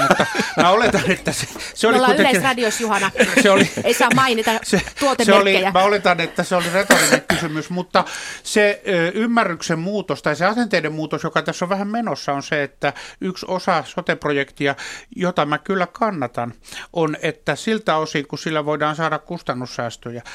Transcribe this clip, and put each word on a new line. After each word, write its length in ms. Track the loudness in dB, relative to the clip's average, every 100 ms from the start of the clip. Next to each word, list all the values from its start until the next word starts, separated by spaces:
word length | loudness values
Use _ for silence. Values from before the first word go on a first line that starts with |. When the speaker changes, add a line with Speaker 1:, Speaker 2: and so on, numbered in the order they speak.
| 4
Speaker 1:
mutta 180 | 4 2 -2 -4 2
mä 140 | 4
oletan, 400 | 4 4 2 0
että 220 | -2 -2
se, 140 | -4 -6 -10 -12
se 120 | 0 2
Speaker 2:
Me 20 |
Speaker 1:
oli 80 | 4
Speaker 2:
ollaan 140 | 4
Speaker 1:
kuitenkin 260 | 4 4 4
Speaker 2:
Yleisradiossa, 420 | 2 0 -2 -2
Juhana. 280 | -2 0 -2 2 2
Speaker 1:
<laughs> 160 | 6
se 80 | 6
oli, 200 | 6 4 0
Speaker 2:
Ei 100 | -2
saa 140 | 2 2
mainita 360 | 4 2 2 0 -2
Speaker 1:
se, 180 | 0 0 0 -2
Speaker 2:
tuotemerkkejä. 580 | 0 2 6 6 6 2
Speaker 1:
se 60 | 4
oli, 60 |
mä 100 | 4
oletan, 380 | 4 4 2 2
että 240 | 0 -4
se 120 | -2 0
oli 80 | 0
retorinen 500 | 0 0 0 2 0 0
kysymys, 420 | -4 -4 -6 -4
mutta 340 | -6 0 0 0 -6 -12 -12
se, 400 | -2 2 2 2 -2
ö, 200 | 0 0
ymmärryksen 640 | 0 0 2 0 -2 -2 -2
muutos 440 | -2 -4 -4 -4
tai 140 | -2 0
se 100 | 0
asenteiden 460 | 0 0 0 -2
muutos, 300 | -4 -4 -4
joka 180 | -2 -2
tässä 220 | -4 -4
on 40 | -4
vähän 200 | -4 -4
menossa, 440 | -4 -4 -6 -4
on 100 | -6
se, 200 | -4 -4
että 300 | -4 -4 -4 -4 -14 -8
yksi 260 | -8 -8 -6
osa 360 | -4 0 -2 -2
sote-projektia, 880 | -6 -4 -4 -2 -2 -4 -2 -2 -2 -8 -14 -16 -4
jota 300 | -2 0 0
mä 120 | -2
kyllä 280 | -2 -2 -2
kannatan, 680 | 0 -2 -2 -4 -4 -6 -8 -18 -16 -8
on, 240 | -2 -2 0
että 340 | -4 -4 -4 -2
siltä 400 | -2 -2 0 0
osin, 300 | 0 -4 -6
kun 100 | -8
sillä 260 | -4 -2
voidaan 320 | -2 0 -2 -2
saada 220 | -2 -4
kustannussäästöjä 1040 | -6 -10 -6 -6 -8 -6 -8 -8 -12 -14 -14